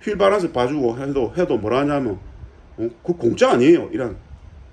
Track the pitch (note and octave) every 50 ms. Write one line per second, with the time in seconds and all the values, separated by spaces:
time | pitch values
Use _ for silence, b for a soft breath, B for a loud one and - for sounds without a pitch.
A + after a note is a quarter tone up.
0 | - G#3+ G#3 F#3 G3+ G3 G#3 G#3+ F3 D#3+ - B2 A#2+ B2 D3 D3+ C3 A#2 A2+ B2+
1 | C#3 C#3 C#3 C#3 A#2+ G#2 - F3 F3+ E3+ C#3+ A2 G2+ G#2+ A#2+ C3+ C#3+ D3 D3 C#3+
2 | C3 A2+ F#2+ F#2 - - - - - - - - - - - - - F3 - -
3 | - - E3+ E3+ - - - - B3 - - B2 B2 D3+ F3 D3 - - - B2+
4 | B2+ A2+ F#2 - - - - - - - - - - -